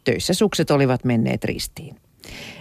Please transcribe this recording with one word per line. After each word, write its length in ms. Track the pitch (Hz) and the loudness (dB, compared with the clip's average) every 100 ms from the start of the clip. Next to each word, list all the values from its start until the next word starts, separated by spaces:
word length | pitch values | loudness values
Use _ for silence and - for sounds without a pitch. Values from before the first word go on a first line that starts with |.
töissä 300 | - - - | -2 -2 0
sukset 380 | 185 208 - 156 | 2 2 2 2
olivat 320 | 147 135 127 | 4 4 2
menneet 400 | 127 117 131 120 | 2 2 2 -2
ristiin. 520 | - - - - - - _ _ - - - - | -4 -6 -8 -12 -16 -18 _ _ -18 -16 -16 -18